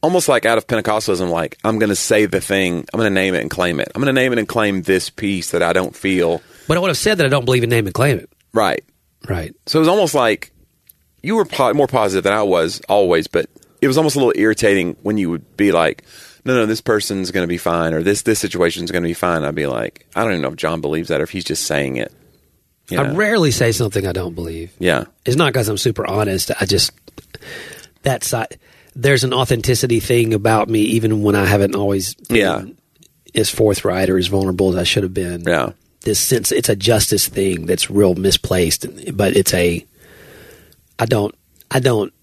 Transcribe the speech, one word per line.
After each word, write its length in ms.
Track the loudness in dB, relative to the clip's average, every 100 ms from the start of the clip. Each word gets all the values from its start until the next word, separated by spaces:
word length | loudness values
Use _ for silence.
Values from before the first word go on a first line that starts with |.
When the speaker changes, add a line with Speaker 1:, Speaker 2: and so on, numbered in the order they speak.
Speaker 1:
almost 240 | 2 2 2
like 180 | 2 4
out 100 | 0
of 100 | 0
Pentecostalism, 600 | -2 0 -2 0 -2 0
like, 280 | -2 -4 -4
"I'm 140 | -2 0
gonna 180 | 0 0
say 280 | 2 2
the 160 | 2 0
thing, 460 | 0 0 0 -2 -4
I'm 60 | -2
gonna 120 | 0
name 240 | 2 0
it 60 | 0
and 80 | -4
claim 280 | -2 -2 0
it. 120 | -4
I'm 60 | -2
gonna 120 | 0
name 180 | 2 2
it 60 | 0
and 100 | -2
claim 340 | 0 0 -2
this 280 | 0 0 0
peace 400 | -6 -4 -4 -4
that 120 | -2
I 120 | 0
don't 200 | 0 -2
feel." 460 | -4 -2 0 0 -2 -6 -20 -4
Speaker 2:
But 120 | -2
I 20 |
would 80 | 0
have 80 | -2
said 220 | 0 0
that 80 | 2
I 20 |
don't 160 | 2
believe 180 | 2 0
in 60 | 2
name 160 | 0 0
and 80 |
claim 240 | 0 0 0
it. 120 | -4 _ _
Speaker 1:
Right. 280 | 0 0 -2 -8 _ _ _ -8
Speaker 2:
Right. 260 | -6 -6 -12 -4
Speaker 1:
So 120 | 0
it 20 |
was 80 | 2
almost 260 | 2 2
like 360 | 2 2 0 -4 _ _ _ _ _ _ _
you 140 | -4 -2
were 80 |
po-, 300 | -2 0 0
more 140 | 2 2
positive 360 | 2 0 2
than 80 | 2
I 100 | 0
was 380 | 2 2 0 -4 0
always, 380 | 2 4 2 2
but 200 | -2 -4 -10 _ _
it 60 | 2
was 100 | 4
almost 180 | 2 2
a 20 |
little 140 | 2
irritating 600 | 4 2 2 2 2 0 -4
when 160 | -4 -2
you 100 | -2
would 260 | -4 -8 0
be 140 | 2
like, 320 | 4 2 -2 _ -20 -20 _
"No, 100 | -2
no, 100 | 0
this 160 | 0 -2
person's 500 | 0 0 0 -6 -4
gonna 140 | -2 -2
be 100 | -2
fine," 340 | -2 0 0
or 100 | 0
"This, 200 | 0 0
this 160 | 0 -2
situation's 520 | -2 0 0 0 -4
gonna 160 | -4 -4
be 60 |
fine." 300 | -2 -2 0
I'd 100 | -2
be 120 | -4 -4
like, 400 | -4 -6 -10 _ -4
"I 60 |
don't 100 | -2
even 100 | -2
know 60 | -4
if 80 | -4
John 240 | -4 -4
believes 280 | -4 -4 -2
that 120 | -4
or 40 |
if 60 | -4
he's 140 | -6
just 200 | -6 -6 -4
saying 300 | -2 -2 -4
it." 160 | -8 _ _ _ _ _ _ _ _
You 100 | -4
Speaker 2:
I 80 | -2
Speaker 1:
know? 80 |
Speaker 2:
rarely 380 | 0 0 2 2
say 180 | 2 0
something 340 | 0 -2 -2 -4
I 60 |
don't 220 | -4 -6
believe. 380 | -8 -10 -10 -14 _
Speaker 1:
Yeah. 240 | 0 0 -2 _
Speaker 2:
It's 120 | -4 0
not 180 | 2
'cause 140 | 0 -2
I'm 100 | -2
super 260 | -2 -2 -4
honest. 440 | -2 -2 -2 -4 -4
I 60 | 0
just, 240 | 0 0 _ -20 -20 -20 -20 -18 -16 -16 -20 -20 _
that 220 | -4 -4
side, 340 | -4 -4 -6 -12 _ _ _
there's 300 | -2 2 2
an 80 | 2
authenticity 680 | 0 0 0 0 0 2 0
thing 340 | 2 2 2
about 340 | 2 2 2 2
me, 120 | 2
even 420 | 2 2 2 2
when 120 | 2
I 120 | 2 4
haven't 280 | 4 2
always 400 | 0 0 -2 -4
been 220 | -10 0 2
Speaker 1:
Yeah. 260 | 2 0 -6 -18 _ _ _ _ _
Speaker 2:
as 140 | -2 -2
forthright 600 | 2 2 2 -2 0 0
or 80 | 2
as 80 | 0
vulnerable 440 | 0 -2 2 2
as 60 | 2
I 60 |
should 220 | 0 0
have 100 | -2
been. 300 | -4 -6 -6 -2
Speaker 1:
Yeah. 240 | 0 -2 -6 _ _
Speaker 2:
This 160 | -4 -2
sense, 320 | 0 0 0
it's 160 | -2 0
a 80 | 0
justice 520 | 2 2 2 0 -2
thing 360 | -2 -2 -2 -2
that's 220 | -2 0
real 260 | 4 4
misplaced, 680 | 4 2 0 0 0 0 -2 -6 -12 -12 -2
but 200 | 2 2
it's 180 | 2
a, 320 | 2 0 0 -8 _ -20 -20 -20 -20 -20 -20 -20 _ _ _
I 80 | 0
don't, 280 | 0 0 -6 _ _ _
I 80 | 0
don't 340 | 2 2 -2 _